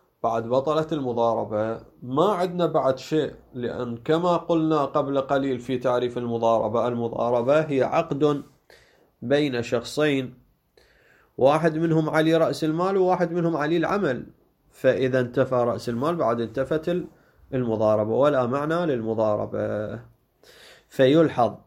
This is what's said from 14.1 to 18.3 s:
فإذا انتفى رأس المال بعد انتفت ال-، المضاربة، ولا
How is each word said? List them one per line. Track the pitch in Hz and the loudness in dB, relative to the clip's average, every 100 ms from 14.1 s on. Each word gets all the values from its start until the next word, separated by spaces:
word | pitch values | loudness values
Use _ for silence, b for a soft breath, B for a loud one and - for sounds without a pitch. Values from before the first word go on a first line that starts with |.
| 120 - - _ _ _ | -2 -6 -20 _ _ _
فإذا | - 131 104 131 131 | -2 2 2 2 0
انتفى | 120 131 127 123 | 0 0 0 0
رأس | 120 107 120 | 0 -2 -4
المال | 117 147 170 | -4 -2 0
بعد | 117 117 | 0 0
انتفت | 113 120 135 156 170 | -4 -4 -4 -4 -2
ال-، | 175 - b b b b | -4 -6 b b b b
المضاربة، | 131 120 107 110 107 107 117 | -4 -2 0 2 2 2 2
ولا | 143 | 2